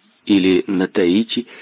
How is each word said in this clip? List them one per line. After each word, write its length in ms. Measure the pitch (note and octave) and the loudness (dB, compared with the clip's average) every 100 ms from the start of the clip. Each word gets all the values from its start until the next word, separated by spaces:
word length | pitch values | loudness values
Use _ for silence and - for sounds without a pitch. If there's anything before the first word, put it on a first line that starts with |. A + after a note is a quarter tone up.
| _ _ - | _ _ 0
или 380 | G2 F#2 F2+ - | 2 2 0 0
на 200 | F#2 F#2 | -4 -4
Таити 600 | - F2+ G2 A2+ - A#2 - | -2 0 0 -2 -6 -10 -16